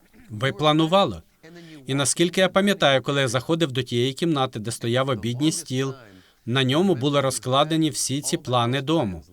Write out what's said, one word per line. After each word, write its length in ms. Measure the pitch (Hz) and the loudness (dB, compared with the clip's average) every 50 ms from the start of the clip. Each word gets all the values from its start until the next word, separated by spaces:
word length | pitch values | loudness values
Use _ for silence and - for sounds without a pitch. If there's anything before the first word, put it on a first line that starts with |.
| _ _ _ - - - | _ _ _ -20 -18 -14
Ви 220 | 113 104 104 135 | -8 -4 -4 -4
планували. 720 | 139 - 151 151 151 156 160 160 180 196 196 135 175 165 - _ _ _ - 160 175 175 170 160 156 147 135 | -2 2 2 4 4 4 4 4 4 4 2 2 -2 -6 -12 _ _ _ -20 -20 -20 -20 -20 -20 -20 -14 -8
І 80 | 127 135 | -4 -2
наскільки 460 | 139 143 - - - 170 180 175 190 | -2 0 0 2 2 0 2 2 2
я 80 | 190 180 | 2 2
пам'ятаю, 540 | - 196 196 202 190 - 165 143 135 131 | 2 2 2 2 2 2 4 4 4 2
коли 180 | 127 - 139 139 | 2 0 0 0
я 80 | 135 123 | 0 0
заходив 440 | 117 127 - - 165 165 165 143 | 0 -2 -2 -2 0 0 0 -2
до 100 | 123 135 | -2 -4
тієї 300 | 123 - 120 120 123 135 | -4 -2 -2 0 0 0
кімнати, 460 | 135 - 180 170 160 143 131 123 - 117 | -2 -2 -2 0 0 0 0 -2 -4 -6
де 120 | 104 113 | -8 -8
стояв 380 | 113 - - 117 117 123 135 139 | -8 -4 -2 0 0 0 0 0
обідній 440 | 131 104 110 117 123 123 151 160 | -2 -2 -2 -4 -2 0 0 0
стіл, 420 | 160 - - - 131 131 135 135 131 135 117 104 92 92 - _ _ _ _ | 0 -2 -6 -4 -4 -2 -2 -4 -6 -10 -16 -20 -20 -20 -20 _ _ _ _
на 180 | 110 120 135 135 | -2 0 0 2
ньому 300 | 123 131 160 190 196 165 | 2 2 2 2 2 2
були 260 | 120 127 147 143 143 | 2 0 0 2 2
розкладені 720 | 135 135 127 - - 127 127 139 151 156 160 156 160 151 | 0 0 -2 -4 -2 0 2 2 2 2 0 0 0 0
всі 300 | 127 - - - 127 143 | -2 -4 -4 -4 -4 -4
ці 160 | 147 - - | -4 -4 -6
плани 460 | 165 - 123 123 120 117 117 127 139 | -6 -2 -2 0 0 2 0 0 -2
дому. 400 | 135 139 160 165 131 101 90 80 - - | -2 0 0 0 0 -2 -6 -8 -12 -18